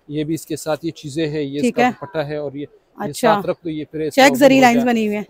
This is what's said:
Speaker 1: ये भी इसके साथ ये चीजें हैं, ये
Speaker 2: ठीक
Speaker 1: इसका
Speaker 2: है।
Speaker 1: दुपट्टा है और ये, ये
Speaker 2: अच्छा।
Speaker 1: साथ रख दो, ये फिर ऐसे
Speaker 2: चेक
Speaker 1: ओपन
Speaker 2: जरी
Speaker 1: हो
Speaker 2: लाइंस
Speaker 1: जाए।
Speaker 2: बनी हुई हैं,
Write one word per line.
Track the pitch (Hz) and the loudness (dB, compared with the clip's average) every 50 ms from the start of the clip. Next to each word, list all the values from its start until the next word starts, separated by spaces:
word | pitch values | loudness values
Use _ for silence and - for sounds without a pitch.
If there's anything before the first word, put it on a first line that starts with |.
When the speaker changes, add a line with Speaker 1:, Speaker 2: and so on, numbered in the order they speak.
| _ - | _ -8
Speaker 1:
ये | 147 151 151 | -6 -6 -4
भी | 147 165 | -4 -6
इसके | 147 - - 165 | -6 -6 -8 -10
साथ | - - 160 151 139 165 | -8 -6 -6 -6 -4 -6
ये | 165 | -8
चीजें | 143 - - 147 131 165 160 | -10 -10 -12 -8 -6 -4 -4
हैं, | 151 147 156 | -4 -4 -4
ये | 143 139 139 147 | -6 -6 -4 -2
Speaker 2:
ठीक | 147 | -2
Speaker 1:
इसका | 240 - - 240 | -2 0 0 0
Speaker 2:
है। | 247 | 0
Speaker 1:
दुपट्टा | - - 147 - - 160 143 | -2 -6 -10 -8 -6 -6 -6
है | 143 151 151 | -6 -6 -8
और | 147 139 131 | -8 -8 -10
ये, | 143 147 | -10 -12
ये | - _ _ _ _ _ - 202 | -14 _ _ _ _ _ -10 -10
Speaker 2:
अच्छा। | 147 143 - - 226 214 | -10 -4 0 2 2 2
Speaker 1:
साथ | 202 175 175 | 2 0 -4
रख | 175 | -6
दो, | - - 170 | -6 -8 -10
ये | 156 151 147 | -8 -8 -10
फिर | - - 156 | -10 -8 -6
ऐसे | 156 151 | -6 -2
Speaker 2:
चेक | - 277 262 285 | 4 4 6 6
Speaker 1:
ओपन | 262 240 | 6 6
Speaker 2:
जरी | 285 269 269 | 6 6 8
Speaker 1:
हो | 269 | 8
Speaker 2:
लाइंस | 262 240 240 | 6 6 6
Speaker 1:
जाए। | 240 240 | 4 2
Speaker 2:
बनी | 247 240 220 214 | 2 0 0 0
हुई | 208 208 | -2 -4
हैं, | 208 196 | -4 0